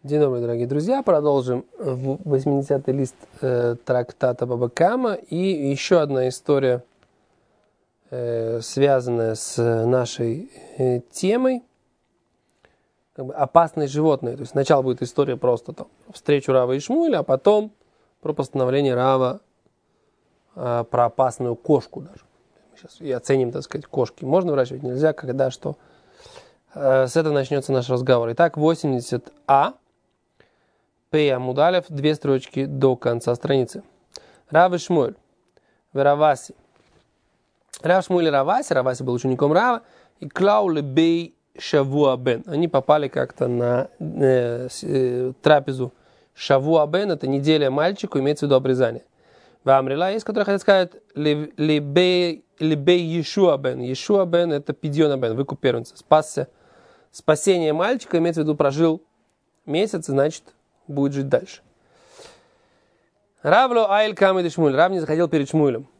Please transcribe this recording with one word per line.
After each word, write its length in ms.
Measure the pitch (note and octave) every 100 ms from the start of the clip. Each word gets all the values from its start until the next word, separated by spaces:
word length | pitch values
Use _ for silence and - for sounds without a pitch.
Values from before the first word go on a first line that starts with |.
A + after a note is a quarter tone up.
| C#3
День 80 | D3+
добрый, 220 | C#3+ B2
дорогие 260 | A#2 A#2+ A#2+
друзья. 360 | C#3+ F3 C4+
Продолжим 600 | A#3 D#3+ D3 C#3 B2+ B2 - -
в 400 | E3+ B2+ C3+ C#3 D#3
восьмидесятый 640 | C3+ C#3 C#3 C#3 C#3 C3+
лист, 220 | C3+ C3 _ - -
э, 380 | C3 B2 A#2+ A#2 -
трактата 600 | B2 A#2+ - B2+ A#2+ B2
Баба 220 | A#2+ B2
Кама. 460 | - E3+ B3 B3
И 240 | G3 - D#3+
ещё 640 | F#3+ E3+ C#3 C#3 - F3
одна 260 | D3 C3 B2+
история, 560 | B2+ - C#3+ C3 B2 - _ _ _ _ _ _ _ _ _ _ _ _
э, 500 | B2+ A#2+ A#2 A2+ A#2
связанная 760 | A#2 - C#3 C3+ B2 A#2+ A2+ A2
с 500 | - - A#2 A2+ A#2
нашей, 640 | B2+ A#2+ - A#2 C3 B3 - - -
э, 220 | B2+ B2 -
темой. 520 | - F#3 A#3 C4 B3 _ _ _ _ _ _ _ _ _ _ _ _ _ _ _ -
Как 120 | C3
бы 60 |
опасные 540 | - C3+ E3 E3 - C#3+
животные. 480 | C#3+ D#3 C3+ A#2+ B2+
То 60 |
есть 100 | B2+
сначала 300 | C#3 C3+ C#3+
будет 200 | C3 B2
история 360 | C#3+ - C3 B2+
просто 340 | B2+ A#2 -
там, 160 | - - _ _
встречу 400 | - - C#3+ C#3
Рава 220 | C3 B2
и 80 | C3+
Шмуэля, 380 | D3 C#4+ E4+ F#3+
а 40 |
потом 480 | C3+ C3+ - G#3+ G#3+ _ _ _ _ _
про 140 | D#3+
постановление 640 | D3+ C#3 C3+ B2+ C3+ C#3 B2
Рава, 440 | B2+ C3 B2+ E3 _ _ _ _ _ _ _ _ _ _ _ -
э, 260 | B2+ A#2+ A2+
про 140 | - A#2
опасную 500 | - B2+ - B2 A#2
кошку 460 | - C#3+ - -
даже. 240 | C#3 - _ _ _ _ _
Мы 40 | _
щас 180 | - _
и 100 | C#3+
оценим, 400 | B2 - C3+ B2
так 100 | C#3
сказать, 220 | C3 D#3 -
кошки. 400 | - A#2+ - C3
Можно 260 | F3 F3
выращивать, 320 | C#3+ B2+ C3
нельзя, 300 | C3+ B2+ D#3
когда, 380 | D3+ C3 C3 C3
что. 260 | - C#3+ D3 _ _ _ _ - - _ _ _ D3
Э, 320 | C#3 C3 C3
с 80 | E3
этого 160 | D#3
начнётся 400 | D3 C3+ A#3+ -
наш 180 | C3 B2
разговор. 400 | B2 C3 B2 A#2
Итак, 240 | A#2 E3+ D#3
восемьдесят 720 | D#3 E3 D3+ B2+ B2 B2 - _ -
А. 280 | C#3 E3 - _ _ _ _ _ _ _ _ _ _ _ _ _
Пей 260 | D#3 D3 B2+
Амудалев, 520 | B2+ B2+ D#3+ F3+ F3
две 260 | D3 D3+ D3+
строчки 480 | C#3+ C3+ - -
до 320 | C#3 C#3 C3+ B2
конца 400 | A#2+ A#2 B2+ A#2+
страницы. 480 | - C#3 A#2+ - _ _ _ - _ _ _
Рав 220 | D#3 F#3
и 60 | F3
Шмуэль. 400 | - E3+ A#2 - _ _ _ _ _ _ _
Вераваси. 640 | C3+ C#3 D3 D3+ C3+ - - _ _ _ _ _ _ _ _ _ _ _ -
Рав 240 | D#3 F#3 -
Шмуэль 220 | F3+ D#3+
и 20 |
Раваси. 420 | C#3+ C#3+ A#3 D4
Раваси 320 | C#3 B2+ B2
был 120 | C3 B2
учеником 360 | C3 B2+ C#3+
Рава. 300 | E3 A#3+ A3+ _ _ _ _
И 80 | D3
Клау 400 | - G3 G#3+ G3
Лебей 640 | D#3 C#3+ C3 E3 E3+ E3+ _ _ -
Шавуа 580 | - D3+ C#3 C#3+ C#3+ B2+
Бен. 300 | B2+ A#2 -
Они 220 | D3 E3+
попали 400 | C#3 C3 D3+ C#3
как-то 400 | C3+ B2+ - B2+
на, 400 | A#2+ A#2+ B2 C3+ _
э, 720 | D#3 E3 C3+ B2+ A#2+ A#2+ B2+
с-, 160 | - -
э, 480 | C#3 B2+ B2 B2+ C3
трапезу 500 | - D3 C3+ C3 A#2+ _ _ _ _
Шавуа 540 | - - C3+ C#3+ E3 D3+
Бен. 240 | F3 G#3
Это 160 | E3 C3
неделя 420 | C#3 C#3+ D#3 C#3
мальчику, 480 | C3+ E3 G3+ G3+ C#3
имеется 260 | C3+ D3 D3
в 20 |
виду 80 | C3
обрезание. 480 | C3+ B2+ A#2+ A#2 _ _ _ _ _ _ C3+
Вамрила 480 | C3+ C3 C#3 F#3
есть, 100 | A3
который 220 | A3 G#3+ G3+
хотят 160 | G3+
сказать, 300 | - F#3+ F3+ - _
Ле-, 380 | - D3+ D3 D3+ -
Лебей, 880 | D3+ D3+ C#3+ D3+ F3+ F3+ F3 D#3 _ _
Лебей 440 | D#3 D3+ C#3+ F3+
Иешуа 560 | E3 E3 D3+ - F3+ C#3
Бен. 240 | C3+ B2+
Иешуа 420 | B2 C3 - G3+
Бен — 300 | F3+ E3+ E3+
это 180 | D3 C#3+
Пидьона 460 | D3+ D3+ C#3+ D3+ C3+
Бен, 180 | A#2+ A2+
выкуп 240 | C#3 -
первенца. 380 | C3+ A#2 A#2+ -
Спасся. 500 | _ D#3 D#3 - C3 _ _ _ _ _ _
Спасение 640 | - - D#3 - F3+ D#3
мальчика, 440 | D#3 G3 B3+ - E3+
имеется 260 | E3+ E3
в 0 | D3+
виду, 100 | D3+
прожил 480 | C#3+ C#3+ E3 D#3+ _ _ _ _ _ _ -
месяц, 420 | D#3 G#3 F#3 D#3
и, 60 |
значит, 400 | C#3 D3 - _ _ _ _ -
будет 260 | C#3+ C#3
жить 160 | C#3 C#3
дальше. 320 | B2 - - _ _ _ _ _ - - _ _ _ _ _ _ _ _ _ _ _
Равло 460 | D3 G3+ C4 A#3 G#3+
Айль 240 | G3+ G#3+
Камед 320 | G3 F#3+ F#3 E3+
и 40 |
Шмуль. 260 | E3+ D3+ C3
Рав 160 | F3+
не 80 | F#3
заходил 300 | D#3 D#3 E3+
перед 180 | D#3+ C#3
Шмулем. 400 | D#3 C#3+ A#2+ C#3 _